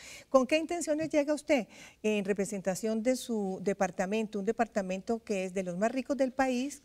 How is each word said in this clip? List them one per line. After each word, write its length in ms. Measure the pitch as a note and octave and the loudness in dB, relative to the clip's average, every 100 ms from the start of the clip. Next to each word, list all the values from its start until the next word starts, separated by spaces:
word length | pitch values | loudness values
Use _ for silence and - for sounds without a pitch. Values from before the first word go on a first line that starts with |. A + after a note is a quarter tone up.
| - - - | -18 -18 2
¿Con 180 | C4 B3 | 2 4
qué 120 | D#4 | 2
intenciones 500 | D#4+ F4 D#4+ D4+ D#4+ | 2 -2 0 -2 2
llega 240 | D#4 C#4+ | 2 2
usted 360 | D4+ - C#4+ F#3+ - - - | 0 2 2 0 -10 -20 -4
en 220 | G#3+ G#3 | 0 0
representación 760 | F#3+ G3+ F#3 G3+ F#3 F#3 A3 A3 | 0 0 -2 -2 -2 -2 0 0
de 120 | A3+ | 2
su 460 | B3+ - A3+ F#3+ F#3+ | 0 0 -2 -2 -2
departamento, 800 | F#3+ G3 F#3 F3+ F#3 A3 A3 G#3 | -2 0 0 0 -2 0 -2 -2
un 40 | |
departamento 800 | G3 A3+ A3+ G#3+ F#3 F#3+ F#3 A3+ | 0 0 0 -2 -2 -2 -2 -4
que 220 | - G3 | -2 -2
es 100 | F#3 | -2
de 80 | F#3 | -2
los 160 | F3+ F3 | -4 0
más 140 | A3 | 0
ricos 240 | C4 B3 C#4 | 0 -2 0
del 160 | C4 | 0
país, 500 | B3 C4 B3 C#4 - | 2 0 0 -2 -8